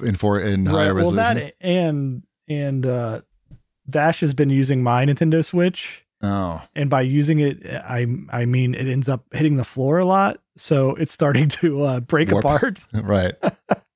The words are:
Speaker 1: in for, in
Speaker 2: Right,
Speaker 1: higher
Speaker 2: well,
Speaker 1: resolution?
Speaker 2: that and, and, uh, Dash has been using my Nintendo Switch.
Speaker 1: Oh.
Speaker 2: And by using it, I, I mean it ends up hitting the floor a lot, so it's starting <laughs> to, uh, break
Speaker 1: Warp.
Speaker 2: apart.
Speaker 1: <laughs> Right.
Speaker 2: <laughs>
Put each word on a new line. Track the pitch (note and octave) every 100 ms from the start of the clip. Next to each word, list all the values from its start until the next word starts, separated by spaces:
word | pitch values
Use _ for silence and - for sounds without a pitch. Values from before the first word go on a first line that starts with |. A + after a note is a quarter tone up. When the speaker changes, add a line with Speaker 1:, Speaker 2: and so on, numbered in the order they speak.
Speaker 1:
in | A#2 F#2+
for, | G#2 G2+
in | G2+ G2 F#2+
Speaker 2:
Right, |
Speaker 1:
higher | - - F#2+
Speaker 2:
well, | E3+
Speaker 1:
resolution? | G3+ A#3 A3+
Speaker 2:
that | C#3+ -
and, | F#3 F3+ E3+ D3 C3+ B2+ - _ -
and, | D3 C#3+ C3+ B2+
uh, | B2 A2+ A2+ - _ _ - _ _ C3+
Dash | D3 D#3 E3
has | D#3
been | C3+ C#3
using | C3+ C3 C3
my | A#2+ B2 C#3
Nintendo | C#3 D#3+ D#3+
Switch. | D#3 F3 F3+ - - - _ _
Speaker 1:
Oh. | G2+ G2 F2+ E2 - -
Speaker 2:
And | C#3
by | C3+
using | C3 C#3+ D3 D#3
it, | C#3+ - -
I, | - - B2 A#2+ B2+ -
I | A#2+ A#2+
mean | B2+ B2+ B2+
it | C3
ends | B2+ C3+
up | C3 -
hitting | A#2+ D3+ C#3
the |
floor | A#2 C3 C3 E3+
a | F#3
lot, | F#3+ G3+ - _ -
so | - C#3+ C3 -
it's | D#3
starting | - D3 C3 D3
<laughs> | -
to, | E3+ C#3
uh, | C#3+ B2+
break | B2 D#3 E3
Speaker 1:
Warp. | - C#3
Speaker 2:
apart. | D3 C#4 G3 -
Speaker 1:
<laughs> |
Right. | A2 G2+ G2+ F2+ -
Speaker 2:
<laughs> | - - - A3 _